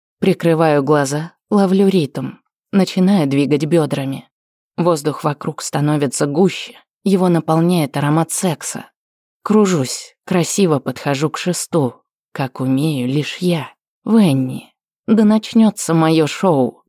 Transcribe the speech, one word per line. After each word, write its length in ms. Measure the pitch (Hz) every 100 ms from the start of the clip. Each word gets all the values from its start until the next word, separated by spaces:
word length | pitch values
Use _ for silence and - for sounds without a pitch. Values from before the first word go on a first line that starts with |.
| _ _
Прикрываю 640 | 185 - 170 160 160 147
глаза, 500 | 139 151 135 147 165 - _
ловлю 380 | 208 190 190 196
ритм, 480 | 185 139 - 127 - _ _ _
начинаю 560 | 196 180 185 180 202 143
двигать 380 | 139 135 147 151
бедрами. 640 | 170 143 143 135 135 - _ _ _ _ -
Воздух 480 | 175 160 151 135
вокруг 380 | 151 147 - -
становится 640 | - 147 147 151 139 - 143
гуще, 540 | 143 190 - - - _ _
его 260 | 196 185 185
наполняет 640 | 165 160 160 170 180 143 143
аромат 360 | 147 156 160
секса. 600 | - 185 147 - - - _ _ _ _ _
Кружусь, 720 | - 208 202 170 127 - - _ -
красиво 540 | 180 160 - 185 143
подхожу 500 | - 127 143 135 147
к 80 | -
шесту, 640 | 180 165 - 165 127 - _ _ _
как 280 | - 131 -
умею 480 | 131 131 160 143 123
лишь 300 | 143 139 -
я, 340 | 180 165 135 - _ _
Венни. 720 | - 226 185 135 131 110 - _ _ _ -
Да 200 | 220 208
начнется 680 | 220 - 226 220 - -
мое 340 | 165 160 160 147
шоу. 560 | - 190 143 123 -